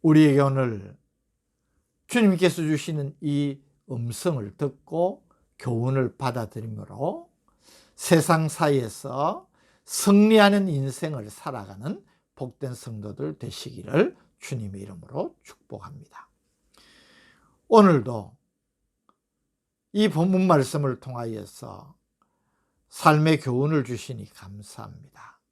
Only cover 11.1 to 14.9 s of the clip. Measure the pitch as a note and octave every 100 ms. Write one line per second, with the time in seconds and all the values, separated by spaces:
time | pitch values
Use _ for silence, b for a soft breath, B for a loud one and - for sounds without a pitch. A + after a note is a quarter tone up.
11.1 | C#3+ G#2+ - D#3 B2+ G#2 G2 B2+ F#4 _
12.1 | _ _ _ B2 - C3+ - - A2 G#2
13.1 | - D3 D#3 - - - - - D3 B3+
14.1 | b b _ - B2+ G#2 G2 G2